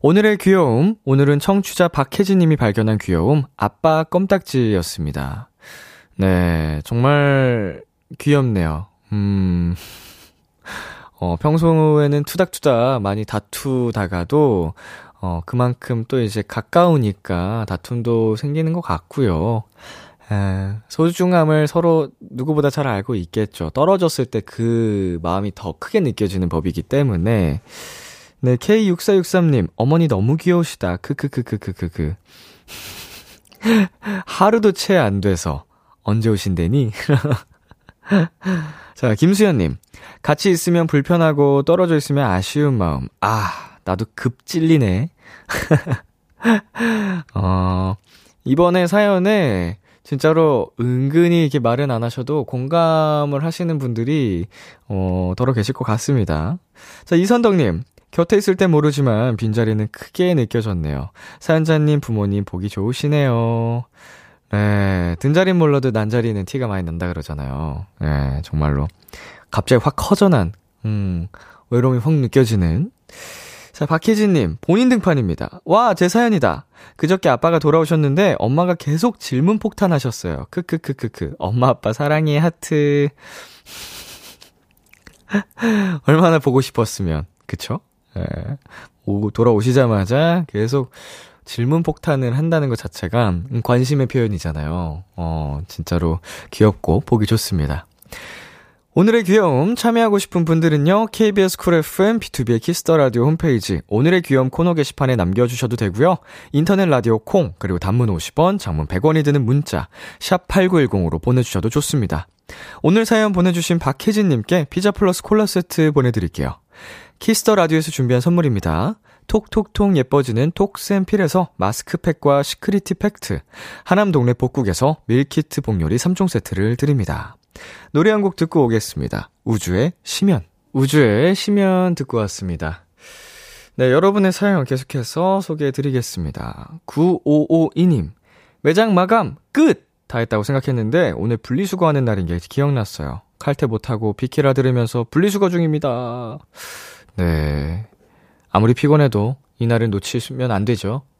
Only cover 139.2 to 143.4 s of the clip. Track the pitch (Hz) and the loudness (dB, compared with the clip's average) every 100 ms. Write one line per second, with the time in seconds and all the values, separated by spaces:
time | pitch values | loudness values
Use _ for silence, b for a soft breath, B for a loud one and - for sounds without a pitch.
139.2 | 156 143 _ - 311 - _ _ _ 120 | 0 -8 _ 2 4 2 _ _ _ -4
140.2 | 117 107 104 135 135 127 110 160 147 65 | -2 -2 0 -2 0 -2 0 0 0 -2
141.2 | 104 117 - 127 190 185 170 143 123 101 | -4 -4 -2 -2 -2 0 0 2 0 -2
142.2 | 85 87 - - 143 135 104 - 73 62 | -2 -4 -6 -2 0 0 -4 -8 -10 -10
143.2 | _ _ | _ _